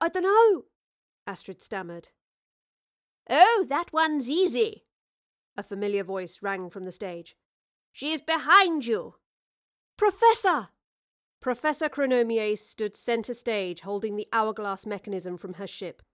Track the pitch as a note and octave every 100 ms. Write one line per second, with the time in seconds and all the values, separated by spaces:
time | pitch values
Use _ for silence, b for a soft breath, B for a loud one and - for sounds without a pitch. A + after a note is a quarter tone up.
0 | E4 F#4 F4+ G#4 A4+ F4 - _ _ _
1 | _ _ - F#3+ - F#3 - G3+ F3 E3+
2 | E3 _ _ _ _ _ _ _ _ _
3 | _ _ - C4+ F#4+ A#4 A#3+ C#4 E4+ D#4
4 | D#4+ D4+ A#3+ D4+ F#4 A#3+ G3+ - _ _
5 | _ _ _ _ _ - G3+ G3 G3+ G3+
6 | F#3 G3 F3+ - G3 G3 F3+ G3 F#3 F3
7 | G3 F3 E3 - _ _ _ _ _ -
8 | D4 D#4 - D#4+ C4 F#4 F#4+ D#4+ A3+ G#3+
9 | E3+ - _ _ _ _ _ _ _ -
10 | G#4 - A#4 A4+ G4 C#4+ G3 _ _ _
11 | _ _ _ _ - B3 D#4 D4 D4+ D4+
12 | C#4 B3+ A#3 A3+ G#3+ G#3 - - G#3+ -
13 | - A#3 A3 A#3+ - G#3+ F#3 F3 F#3 G3+
14 | G#3+ G#3 G#3+ A3+ A3 A3 G#3 G3 - G3
15 | - F#3+ F3 F3 F#3 F3 G3 - F#3 -
16 | _